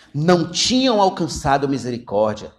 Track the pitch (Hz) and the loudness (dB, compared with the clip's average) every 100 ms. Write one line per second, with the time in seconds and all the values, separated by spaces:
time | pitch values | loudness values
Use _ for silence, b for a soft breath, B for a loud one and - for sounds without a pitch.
0 | b 143 160 175 156 - - 254 262 214 | b -2 2 2 2 -2 0 2 2 4
1 | 190 196 160 - 147 139 139 135 120 120 | 2 0 -6 -4 0 0 0 -2 -4 -8
2 | - 101 107 104 85 | -4 0 0 -2 -12